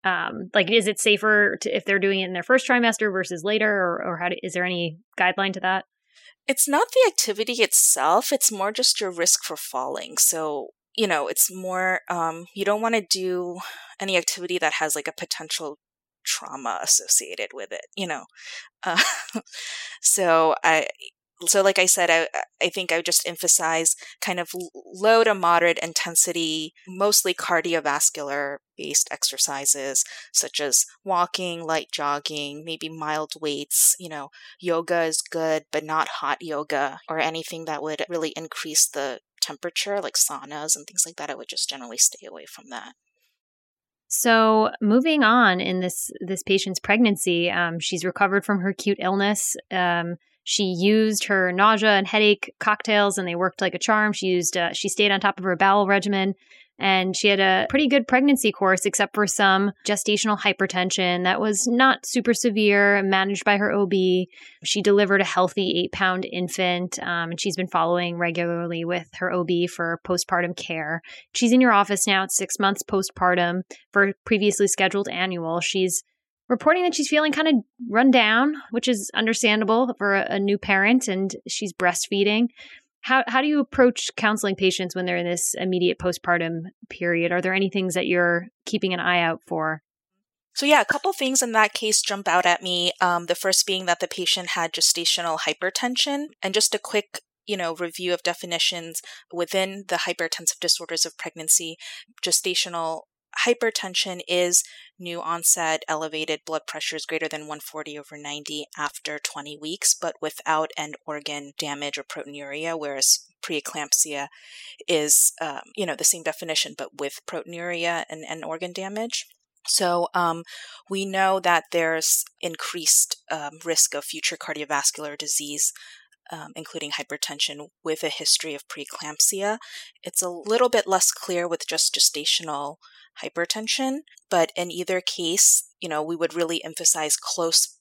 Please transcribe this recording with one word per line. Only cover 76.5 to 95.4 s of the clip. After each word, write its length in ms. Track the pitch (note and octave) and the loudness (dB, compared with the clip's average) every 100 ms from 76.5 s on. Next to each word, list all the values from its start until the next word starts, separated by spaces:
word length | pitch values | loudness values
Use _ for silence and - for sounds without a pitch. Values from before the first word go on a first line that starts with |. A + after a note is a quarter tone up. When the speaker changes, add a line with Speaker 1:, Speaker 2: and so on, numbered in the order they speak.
| A#3+ D4+ F4+ | 2 4 4
Speaker 1:
that 140 | F4+ - | 2 0
she's 140 | C#4+ | 0
feeling 220 | D4+ D#4 | 2 2
kind 160 | C#4 D#4 | 2 4
of 60 | C4 - _ A#3+ | 2 0 _ 0
run 180 | G#3+ C4 | 4 6
down, 460 | B3+ G#3+ A3+ C#4+ D4+ - | 6 6 4 2 0 -6
which 160 | A#3 B3+ | -2 0
is 240 | A3 G3 | 0 -2
understandable 800 | - A3 A3+ A3 G#3+ G#3+ A3+ B3+ - | -2 0 2 2 4 4 4 2 0
for 160 | G3+ G3 | 2 2
a, 100 | - | 2
a 80 | G3+ | 0
new 180 | G3+ G3+ | 0 0
parent, 500 | - G3 G3+ B3 A#3 | 2 2 6 4 4
and 280 | F#3+ F#3+ - - | -2 -2 -6 -10
she's 260 | - G3+ | -6 -6
breastfeeding. 760 | - F3+ F3 - G3+ G3+ G#3+ A#3+ _ - - _ _ | 0 0 0 -2 2 2 4 0 _ -20 -20 _ _
How, 220 | - C4 C4 | 0 2 4
how 140 | B3+ | 2
do 60 | D4 | 2
you 120 | D4 | 0
approach 500 | B3 - B3 A#3+ - - | 0 4 4 4 -8 0
counseling 380 | A3 G#3+ G3+ F#3+ | 0 0 -2 2
patients 400 | F#3+ F3+ F#3 F#3 | 0 0 -4 -4
when 100 | F3+ | -2
they're 100 | F3 | -2
in 140 | F3 | -2
this 240 | F3 - | -2 -2
immediate 460 | - F#3 F3+ F3+ - | -2 -2 2 0 0
postpartum 640 | F3+ F3 - F3 E3 E3 F3 _ - | -2 -2 0 0 0 -4 -8 _ -20
period? 420 | - F3 E3+ E3+ | -6 -2 0 0
Are 80 | F3 | 0
there 140 | F#3 | 0
any 160 | F#3+ G3 | 0 0
things 240 | G3 F#3 | 0 -2
that 140 | F3 - | -2 0
you're 400 | F3 F3 E3+ F#3 _ - | 2 4 2 -2 _ -6
keeping 300 | G#3+ F#3+ F3 | -2 -2 0
an 40 | |
eye 220 | F3 F3+ | 0 2
out 200 | E3+ D#3+ - | 2 -2 -6
for? 380 | E3 D#3 D#3 _ _ _ _ _ _ _ - | -4 -2 -4 _ _ _ _ _ _ _ -4
Speaker 2:
So 100 | C#4+ | 4
yeah, 160 | D4 | 4
a 40 | G#3 | 4
couple 280 | C#4+ F#4+ | 0 -2
things 300 | - C4 C4 | -2 0 0
in 80 | A#3+ | 2
that 220 | A3 G#3+ | 4 2
case 280 | - G#3+ G#3 | 2 0 0
jump 260 | - G3+ F#3+ | 0 -4 2
out 200 | F3 F3 | 4 4
at 160 | F3 | 2
me. 300 | F#3 F3 F3 - | 0 0 0 2
Um, 280 | F3+ F3 E3+ | 2 2 0
the 80 | F3 | -2
first 320 | F#3+ F#3 - | 2 2 2
being 180 | F#3 F#3 | -2 0
that 140 | E3+ | 0
the 80 | F3 | -2
patient 420 | - F3 F#3+ F3 | -4 -2 -2 -2
had 240 | F3+ E3 | -2 -2
gestational 680 | - - - E3 - E3+ D#3+ | 0 2 2 0 0 -2 -2